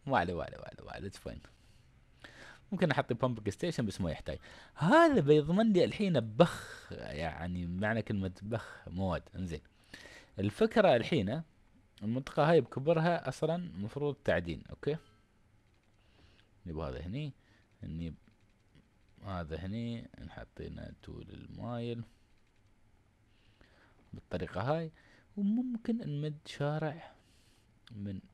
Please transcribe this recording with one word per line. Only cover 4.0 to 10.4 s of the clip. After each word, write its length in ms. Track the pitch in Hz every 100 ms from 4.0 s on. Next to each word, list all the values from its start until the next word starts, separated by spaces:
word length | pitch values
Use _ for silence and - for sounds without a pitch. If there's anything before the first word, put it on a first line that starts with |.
ما 100 | 85
يحتاج. 280 | - - 73 - - - -
هذا 460 | 165 311 339 247
بيضمن 520 | 143 151 147 185 226
لي 120 | 175 117
الحين 340 | - 202 143
بخ، 680 | 110 110 170 - - - -
يعني 760 | - 52 71 82 - 90 90 87
معنى 340 | 90 107 113
كلمة 320 | 104 101 95 -
بخ 460 | 104 113 - - -
مواد. 360 | 87 95 78 - 90
انزين. 260 | 90 76 - _ _ - - - -
الفكرة 560 | -